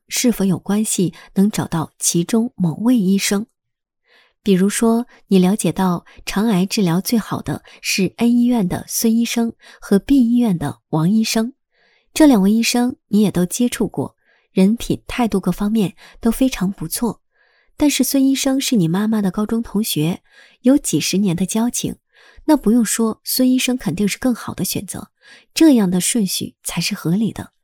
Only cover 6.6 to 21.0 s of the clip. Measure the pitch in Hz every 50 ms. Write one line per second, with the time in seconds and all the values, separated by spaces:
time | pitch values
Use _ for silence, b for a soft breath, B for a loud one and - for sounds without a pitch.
6.6 | 185 196 - 226 202 170 160 180 - - 247 220 - - - - - - - -
7.6 | B B B B - - - - 185 - - - 233 240 240 240 240 240 247 233
8.6 | 190 175 156 143 - - - - - 226 226 233 233 - - 240 233 233 - B
9.6 | B B B B - - 202 196 - - 277 277 240 226 240 240 240 220 185 156
10.6 | 143 139 131 - _ _ - 156 156 175 214 220 220 - - 226 226 247 - _
11.6 | _ _ _ _ _ _ _ _ _ _ _ - 311 294 262 202 185 202 214 226
12.6 | 226 - - 240 240 247 285 - _ _ - 208 214 180 - 175 180 175 - -
13.6 | 240 240 - - 214 - - - 131 - - _ _ _ _ _ _ _ _ 190
14.6 | 190 196 226 - - - 151 - - - - - 240 214 - 190 - 180 175 -
15.6 | 208 208 220 226 196 160 b b b b b b - 233 220 - 262 262 - -
16.6 | 180 190 196 - 156 160 - - 240 220 175 - _ _ _ _ _ _ _ _
17.6 | _ _ _ - 302 294 - - 254 - - 277 269 269 269 262 - 269 262 277
18.6 | - - 262 214 170 160 170 190 214 220 226 214 202 185 - 208 214 - 226 226
19.6 | 233 - - 196 226 - - - 151 160 196 - b b b b b b b b
20.6 | _ 247 277 285 - - - 151